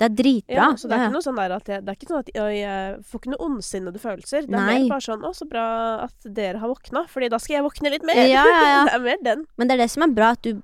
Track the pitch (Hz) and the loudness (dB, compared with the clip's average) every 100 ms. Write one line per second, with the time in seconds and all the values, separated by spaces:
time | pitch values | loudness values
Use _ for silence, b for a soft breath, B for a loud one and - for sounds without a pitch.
0 | 226 214 277 240 - 247 254 269 240 240 | 0 2 4 2 2 4 4 2 -2 0
1 | 226 285 285 240 190 185 - 196 196 196 | 0 0 -4 -4 -4 -4 -6 -8 -8 -10
2 | - 320 - 214 208 208 202 196 190 214 | -6 -6 -6 -4 -4 -4 -4 -6 -6 -10
3 | - 226 254 285 330 247 - 196 185 185 | -12 -12 -8 -6 -4 -6 -6 -8 -8 -8
4 | 240 185 - 285 269 202 196 247 254 180 | -8 -10 -4 -4 -2 0 2 2 2 -2
5 | - 220 277 370 302 233 226 226 226 220 | -4 -8 -8 -10 -8 -6 -4 -4 -4 -6
6 | 247 - 226 202 196 208 226 262 - 269 | -8 -14 -12 -6 -6 -4 -6 -6 -6 -6
7 | 339 269 247 240 - 294 285 - 294 294 | -4 -4 -2 -2 -2 -2 -2 -2 -2 -2
8 | - 247 254 262 294 339 294 277 285 240 | 0 4 6 6 6 6 6 6 4 2
9 | 240 349 247 233 320 - 247 262 233 285 | 0 -2 -2 -4 -4 -2 2 2 2 2
10 | 330 214 226 247 233 208 | 2 4 4 2 -2 -6